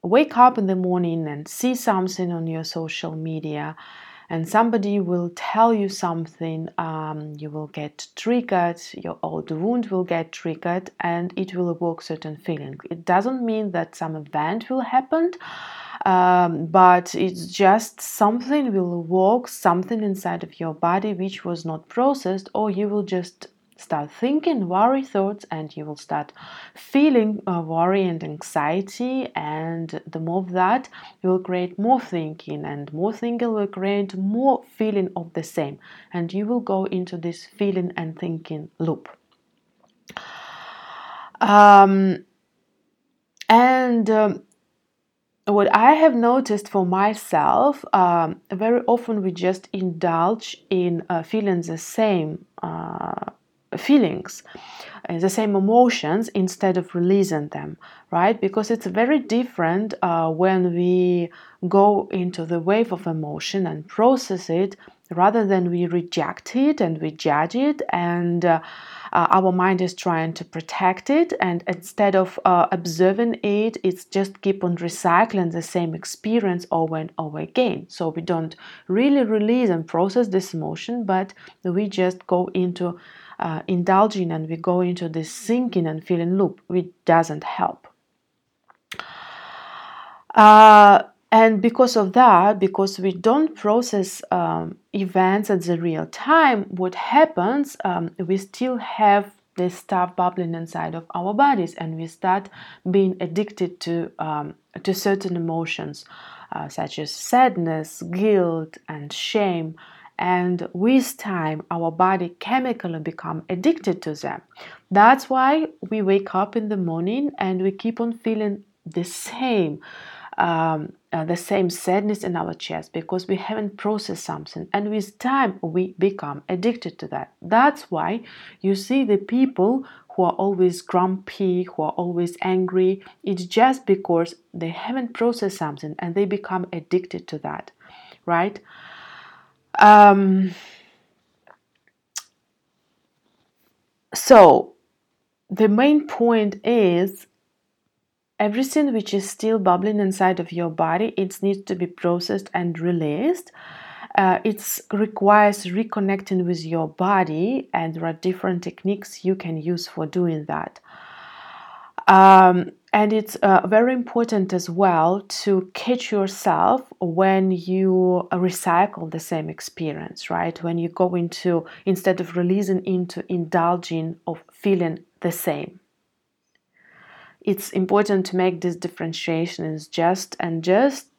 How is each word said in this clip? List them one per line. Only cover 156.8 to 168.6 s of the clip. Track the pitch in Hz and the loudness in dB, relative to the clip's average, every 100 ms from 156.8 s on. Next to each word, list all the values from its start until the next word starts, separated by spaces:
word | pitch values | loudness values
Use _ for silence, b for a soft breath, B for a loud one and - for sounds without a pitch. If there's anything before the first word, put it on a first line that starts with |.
| 160 | -4
body, | - 185 196 180 156 190 262 - | -4 0 2 0 -2 -2 -4 -4
and | - 165 160 | -6 -4 -6
there | 165 | -8
are | |
different | 160 180 185 190 180 | -4 -6 -4 -4 -4
techniques | 175 - 185 202 208 - 180 | -6 -6 -4 -4 -8 -8 -4
you | 190 | -4
can | 175 160 | -4 -6
use | 156 175 175 | -4 -6 -6
for | - 160 | -8 -6
doing | 180 175 156 151 | -2 -2 -2 -6
that. | 151 - - B B B B B B B B B B B - - | -8 -8 -14 B B B B B B B B B B B -6 6
Um, | 190 190 190 185 180 - - _ | 10 12 12 10 6 -2 -10 _
and | 214 214 | 0 2
it's, | 220 214 - | 0 -2 0
uh, | 202 190 185 | 4 4 4
very | 214 240 | 4 4
important | 254 247 233 233 214 185 | 0 -2 -2 0 0 0
as | 185 180 | -2 -4
well | 170 196 170 160 196 196 - | 0 2 4 2 0 -4 -6
to | - 190 185 | 0 0 -2
catch | - - 247 - | -10 -4 -4 -2
yourself | 208 196 196 202 160 - 262 254 - | -2 -2 -2 -2 2 2 2 -2 -8
when | 180 165 190 190 190 | -4 2 2 4 2
you | 180 170 185 190 185 180 180 - | -2 -2 0 2 2 2 0 -2
recycle | 180 180 180 | -2 -2 -2